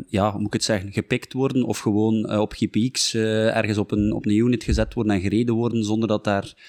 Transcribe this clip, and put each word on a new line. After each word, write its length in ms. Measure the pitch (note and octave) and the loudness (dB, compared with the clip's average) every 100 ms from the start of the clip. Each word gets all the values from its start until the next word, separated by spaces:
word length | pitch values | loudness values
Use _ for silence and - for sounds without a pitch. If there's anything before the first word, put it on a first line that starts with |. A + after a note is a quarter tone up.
| - | -2
ja, 220 | G2+ G#2 | 0 0
hoe 60 | G2+ | 0
moet 100 | G#2 | -4
ik 60 | |
het 100 | A2+ | -2
zeggen, 280 | - G#2+ G2 | -2 -2 -2
gepikt 420 | G2+ - B2+ - | -6 -2 -4 -4
worden 300 | B2+ C3+ C3 | -2 0 0
of 160 | A2 G#2+ | 0 -2
gewoon, 460 | - G#2 A2 A2 G#2+ | 0 2 2 2 0
eh, 140 | G#2 | 0
op 140 | G#2 | -2
G 160 | - G#2+ | -2 -2
P 220 | G#2+ B2 | 0 0
X, 220 | - - | 0 -2
eh, 420 | A2+ A2 A2 A2 A2+ | 0 0 2 2 0
ergens 220 | G#2+ G#2 | 0 0
op 140 | G2+ | 0
een, 200 | G#2 G#2 | 0 0
op 120 | A2 A2 | 0 0
een 100 | G#2 | 2
unit 280 | A#2+ A#2+ | 2 0
gezet 300 | - - A2 | 0 0 0
worden 200 | - G#2+ | -2 0
en 80 | G2 | 0
gereden 340 | F#2+ G2+ A#2 A2+ | 2 0 0 0
worden 280 | A#2 A2+ | 0 0
zonder 240 | G#2 A2 A2 | 0 0 0
dat 160 | G#2 | 0
daar 300 | - G2 G2 - | 0 -2 -2 -16